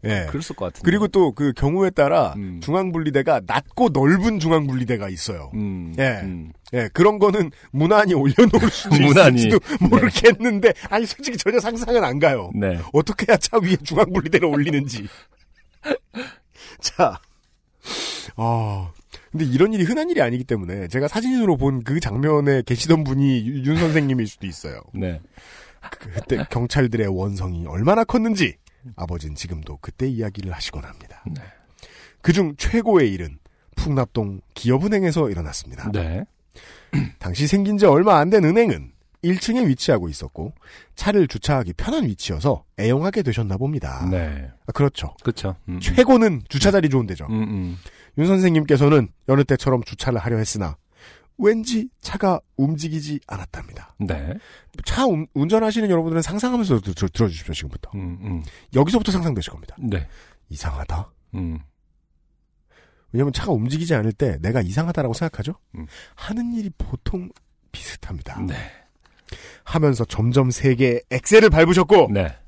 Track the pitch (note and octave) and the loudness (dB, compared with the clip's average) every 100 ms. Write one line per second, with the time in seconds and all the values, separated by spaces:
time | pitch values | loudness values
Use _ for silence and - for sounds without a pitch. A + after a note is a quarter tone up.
0 | G#2+ G#2 E2 C#3 E3 - F2+ - F3 G3 | -2 -4 -4 -6 -8 -8 -10 -2 0 2
1 | G#3 G3 E3+ A#2 C#3+ A#2+ C#3 F3 F#3+ F3+ | 0 2 2 2 -2 0 0 2 0 2
2 | C#3+ E3 A2+ D#2 G2 F2 E2 E3+ F#3+ E3 | 2 4 0 -4 -10 -10 -4 -2 -2 -4
3 | D#3 C#3 C3+ C#3 F#2 B2 - - B3 C3+ | -2 0 2 0 0 -6 -6 0 0 2
4 | C#3 F#3 G#3+ G#3+ D#3+ D#3+ C#3+ C3 B2 A#2+ | 2 2 2 0 2 2 2 -4 -2 -4
5 | G2 F2+ - F#2 C#2+ G#2+ G#2 F#2+ E2+ E2 | -4 -8 -8 -10 -10 -6 -6 -6 -10 -2
6 | C3+ A2 G2 F2 D#2+ - - B2 A2+ - | -2 -2 -8 -10 -14 -18 -8 -4 -4 4
7 | F#3 G#3+ G#3 G3+ E3+ - - C3 D#3+ G#3 | 4 6 2 2 -2 -6 -10 0 4 4
8 | G#3 E3+ C#3 C3+ A#3 - A3 - - D3 | 4 4 2 6 6 6 2 -2 2 4
9 | C#3+ C#3+ E3 B2 A2+ G#3 - D4+ - A3+ | 6 8 8 8 4 4 2 2 4 6
10 | A#3+ - A#3 G3 A#3 G3+ G#3+ F3+ - G3+ | 4 6 4 6 0 2 2 2 -4 -4
11 | A3+ - C#4+ A#3 - A#3 G#3+ A3+ A#3 A#3+ | -4 -6 -8 -4 0 0 -2 -6 0 0
12 | E3 C3+ D3+ C3 - - G2+ F2 E2 D3 | 2 2 2 2 -4 -4 -2 -2 0 0
13 | D#3+ - G#3+ G#3 - A3+ F3+ F#3+ D3 D#3+ | 0 -4 2 2 2 0 2 0 0 0
14 | G#3 F#3 D#3+ E3+ E3+ D3 D3 C#3+ C#3+ A2 | 2 2 0 4 4 4 2 0 -2 -8
15 | G#2 - _ _ _ _ _ _ D4+ D4 | -12 -16 _ _ _ _ _ _ -4 -4
16 | _ A3+ C4 - _ _ - - - - | _ -14 -14 -16 _ _ -20 -10 -10 0
17 | D#3+ F#2 _ _ _ _ _ _ - - | 0 0 _ _ _ _ _ _ -12 -10
18 | - - - - A#2 A#2 A2 G2+ F2+ - | -8 -10 -14 -4 -2 0 -2 -4 -8 -14
19 | - - _ D#3 D3+ B2+ G3 A3 F3 B3 | -20 -20 _ -4 0 4 2 2 0 0
20 | E4 E4+ B2+ B2 B2+ A2+ F2 G2 F2+ B2 | -2 0 0 0 -4 -4 -4 -8 -6 -4
21 | D3 A3 A#3+ B3+ G#3+ D3 C#3 C3+ A2+ D3+ | -2 -2 0 0 2 2 0 -2 -4 -4
22 | D3 G#2 D3 D3+ C#3+ C3+ A#2+ A#2+ D#3 E3 | -2 -2 0 2 2 0 0 -4 2 2
23 | C#3+ C3+ C#3 B2+ A2 C#3+ C3 D#3+ E3+ D#3 | 2 0 2 2 -2 -4 -2 0 2 2
24 | C#3+ C3 G#2+ - G2 E2 - C2 - G2 | 2 0 -2 -6 -12 -10 -14 -14 -14 -8
25 | F#2 E2 - - - - - _ - - | -6 -8 -14 -20 -20 -20 -20 _ -20 -18
26 | G#2+ F2 - A#2+ C#3 A#2+ A#2+ D3 B2+ A2+ | -12 -12 -4 -4 -2 -4 -2 0 0 0
27 | G#2 F#2+ F#2+ G2 F#2 F2 E2 E2 B2 G#3+ | -2 -2 -4 -4 -6 -6 -8 -2 2 2
28 | A3+ B3 A3 G#3 A#2+ - _ _ B2 A2 | 2 0 0 0 -2 -4 _ _ -20 -12
29 | F2 E2+ D2+ D2 E2+ E2+ D2+ D2 - - | -8 -8 -10 -12 -12 -12 -12 -16 -16 -6
30 | C3 A#2+ A2 F#2+ F#2+ E2+ - D2+ - - | -6 -4 -6 -8 -10 -10 -10 -10 -14 -18
31 | - - - D3 - _ _ _ - - | -20 -18 -14 -14 -16 _ _ _ -20 -20
32 | - _ - E3+ F3 D3 - A3+ A3+ G3 | -20 _ 0 2 2 0 -2 0 4 4
33 | B2+ F#2+ E2+ C2+ _ _ _ - D#3+ C#3 | 4 0 -10 -12 _ _ _ -8 -4 -2
34 | A#2+ - G#2 G2 _ - A#2 B2+ F#3+ G#3 | -2 -4 -6 -8 _ -6 0 0 2 0
35 | F#3 D#3+ C3+ F2 D#2 - - B1 - G2+ | 0 0 -2 -2 -6 -10 -12 -12 -6 -4
36 | D#2+ F2+ G#3 _ _ - - - _ C#3+ | -4 -6 -10 _ _ -20 -20 -20 _ -4
37 | - - F#2 F2+ C#3+ G3 G3 G#3 G3+ C#3+ | -4 -8 -8 -4 0 2 0 4 6 6
38 | G3 F3 D#3 G#3 D#3+ G3 A#3 F#2+ C2 _ | 6 4 6 4 4 4 2 0 -6 _
39 | _ _ E3+ F#3 - A#3 A3 B2+ - A#2+ | _ _ -2 -2 0 0 2 0 0 0
40 | E2+ D2 - - F2 - _ - _ - | 0 -8 -12 -10 -12 -12 _ -20 _ -6
41 | - G#3 D#3 A2+ - C#3+ F#2 F2 - D#4 | 0 2 2 -2 -2 -2 -2 -6 -4 -2
42 | F3+ G2+ - D#2 A2+ B2+ _ - G#2+ B2+ | -2 -4 -6 -4 -2 -2 _ -4 0 0
43 | F3 G#3 C#3+ A2+ A2 F#2+ C3 D3+ D2 C2 | 0 -2 -2 -2 -4 -4 -4 -6 -8 -8
44 | F2 F#2 D#2+ C#2+ C2 - - - C#3 - | -4 -4 -4 -8 -12 -16 -12 -2 -2 -2
45 | D#2+ - - - G2 F2+ - F2+ F#2 - | -12 -8 -6 -4 -6 -8 -10 -6 0 4
46 | B3+ B3+ A3+ D3 - C#3 G3 G3+ D#3 C3 | 6 6 6 0 -4 0 2 4 2 2
47 | A2 F2 C#2+ A2 G#2+ G2+ F2+ F2+ - _ | 0 -6 -6 -4 -4 -4 -6 -10 -16 _
48 | - - E3 F#3+ F#3 D#3+ D3 C#3 C#3+ D3+ | -14 -2 2 4 4 2 4 4 6 6
49 | A2 _ - C3+ C#3 C3+ - B2+ - - | 4 _ 0 2 4 2 2 0 -2 -6
50 | - A#2+ A#2 A#2 A2 G#2+ F2+ D2 _ _ | -4 -2 -2 -2 -2 -4 -6 -8 _ _
51 | - - _ _ G#3 A3+ A3+ A#3 B3 _ | -20 -20 _ _ 0 0 -2 -4 -4 _
52 | - - G3 F3 _ - C3+ D#3 D#3+ D#3 | -12 -2 0 -2 _ -2 -2 -2 -6 -6
53 | D3 D3 - F#2+ F2+ - - - - _ | -6 -10 -10 -14 -14 -16 -18 -18 -20 _
54 | F#2+ D2+ D2 G#3 - - _ - - - | -6 -6 -6 -10 -14 -20 _ -14 -6 0
55 | C4 E3 D#3 - D3+ A3 A3 A3 G#3+ F3 | 0 0 -4 -2 0 2 0 -2 0 0
56 | E3 E3 D#3+ G3 B3 B3 G3+ B2 G2+ F2 | 0 -2 -4 -4 -2 -2 0 0 0 -4
57 | F#2 - A2+ D#2 - D#2 D2+ - - G2+ | -6 0 -2 -2 -10 -10 -8 -12 -12 -12
58 | F2 F2 G2+ F2 D2+ - _ B2 D3 A3+ | -10 -10 -8 -8 -10 -18 _ 0 2 2
59 | G#3+ F#3 E3 A#2 E2+ - - - C3 F#2+ | 0 -2 -2 -4 -6 -12 -20 -10 -6 -6
60 | D2 - - _ _ D2 - C#2 C#2+ D#2+ | -6 -16 -20 _ _ -10 -8 -8 -6 -8
61 | G2 _ _ F#2+ F2 D#2+ D2+ _ _ _ | -8 _ _ -10 -8 -8 -14 _ _ _
62 | _ _ _ _ _ _ _ _ _ _ | _ _ _ _ _ _ _ _ _ _
63 | _ A#2 C#3+ C3 - C3+ A2+ D3+ E3+ C#3+ | _ -2 -2 -2 -2 -2 -2 -4 -2 0
64 | A2 G#2+ C#3 D#2 E2 A#2+ F2+ G#2+ E3 E3+ | 0 -2 -2 -2 -2 -2 -2 -2 -4 -2
65 | C3 A#2 E3 - G#2+ F3 _ - D#2 - | -4 -4 -6 -6 -10 -10 _ -16 -16 -18
66 | - _ - A3 A#3+ A#3 G#3 - - - | -20 _ -10 -6 -4 -6 -6 -8 -8 -8
67 | - F#3 F3+ - _ _ _ - - - | -6 -6 -8 -18 _ _ _ -18 -16 -16
68 | - E2 B1+ - F#2+ C2 - - _ _ | -14 -12 -12 -10 -8 -8 -12 -18 _ _
69 | _ _ _ - - - - D#3+ D3+ B2 | _ _ _ -20 -20 -20 -6 0 2 2
70 | A#2 - A2+ B2 C3 B2 C3+ B2 C3 A#2+ | -2 -2 2 2 2 2 0 4 2 2
71 | - B2+ - G#3+ G#3+ D#3 E3 F3+ F3 G#3 | -2 -4 6 8 8 6 6 6 6 6
72 | C#3 G2+ E2+ - | 6 2 -2 -6